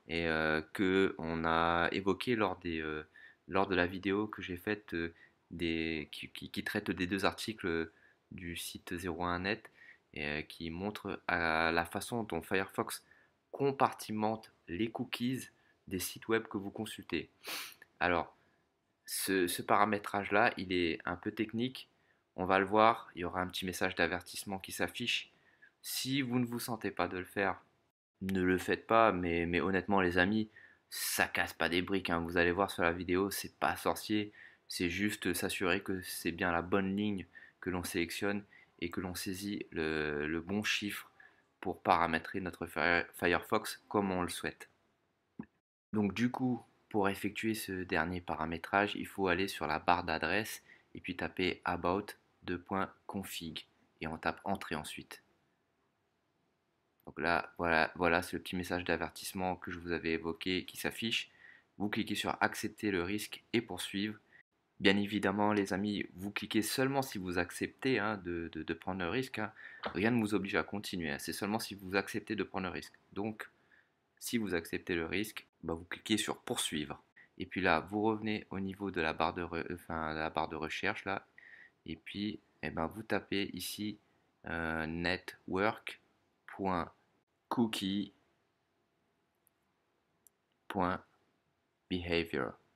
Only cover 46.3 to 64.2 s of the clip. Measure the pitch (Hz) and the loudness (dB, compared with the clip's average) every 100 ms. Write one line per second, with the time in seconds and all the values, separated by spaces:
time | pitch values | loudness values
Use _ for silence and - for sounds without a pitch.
46.3 | 123 127 117 - _ - 107 98 98 101 | 0 -2 -2 -6 _ -4 2 2 2 -4
47.3 | - 113 107 - 92 92 87 82 90 85 | -2 -2 -2 -2 -6 0 2 2 0 -4
48.3 | 78 80 82 - 98 101 - - - 95 | -4 -2 -4 2 4 4 0 -6 0 2
49.3 | 87 98 - 76 78 90 87 87 80 78 | 4 2 -2 -2 0 4 2 2 0 0
50.3 | 98 113 - - - _ 87 - 85 80 | 0 -2 -8 -14 -20 _ -12 -8 -6 -4
51.3 | - 90 - - 87 87 98 104 - _ | 0 0 0 -2 0 2 0 -2 -12 _
52.3 | _ - 87 - 98 - - - 101 95 | _ -6 -6 -2 -2 -2 -6 -10 -8 -8
53.3 | - 82 76 - _ _ - 80 80 - | -8 -10 -10 -14 _ _ -10 -8 -4 -4
54.3 | - - 95 - 78 76 - - - _ | -2 -2 -4 -4 -6 -6 -12 -14 -18 _
55.3 | _ _ _ _ _ _ _ _ _ _ | _ _ _ _ _ _ _ _ _ _
56.3 | _ _ _ _ _ _ _ 78 - 80 | _ _ _ _ _ _ _ -12 0 4
57.3 | 85 - - 85 80 - 85 87 85 - | 4 2 -2 4 4 4 4 4 4 2
58.3 | 85 - 92 87 87 90 82 80 - - | -6 -4 -4 -2 -2 0 0 -2 -8 -8
59.3 | 98 92 87 - 87 87 82 82 82 82 | -4 -2 -4 -6 -8 -4 -2 0 -2 -2
60.3 | 82 95 92 - - 76 - 113 - - | -4 -2 -2 -4 -6 -6 -4 -4 -4 -6
61.3 | - - - _ - 104 110 90 101 104 | -14 -20 -20 _ -6 -4 -2 -2 -2 0
62.3 | - 104 - 107 - 104 92 87 107 - | 2 2 0 -8 -4 0 0 0 -2 -4
63.3 | - _ 117 113 92 - 98 107 104 | -10 _ -2 -2 -6 -4 -2 -2 -6